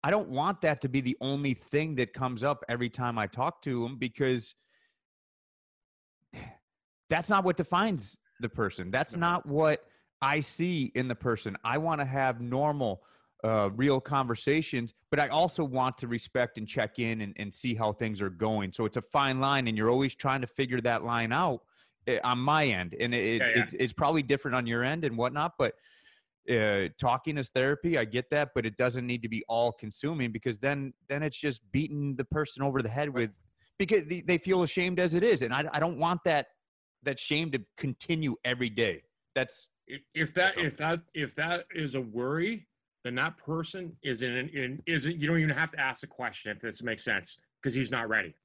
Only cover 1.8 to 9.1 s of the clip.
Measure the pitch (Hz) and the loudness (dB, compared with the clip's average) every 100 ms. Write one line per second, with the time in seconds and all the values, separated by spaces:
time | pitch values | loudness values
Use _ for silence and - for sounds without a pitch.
1.8 | 160 139 123 - 131 120 135 143 - 120 | 0 0 -2 0 -4 0 0 -2 -2 -2
2.8 | 120 - 123 117 101 - 139 - 143 123 | -2 -2 -2 0 -2 -2 -4 -2 -4 -2
3.8 | 117 131 123 - 135 127 107 - _ _ | -2 -4 -8 0 0 0 -2 -20 _ _
4.8 | _ _ _ _ _ _ _ _ _ _ | _ _ _ _ _ _ _ _ _ _
5.8 | _ _ _ _ _ - - - _ _ | _ _ _ _ _ -18 -18 -20 _ _
6.8 | _ _ _ 160 175 202 185 175 170 180 | _ _ _ -2 2 2 4 0 0 2
7.8 | 220 170 98 - _ _ 117 - 104 - | 2 0 -6 -16 _ _ -8 -2 -2 -2
8.8 | 90 120 151 | -2 0 0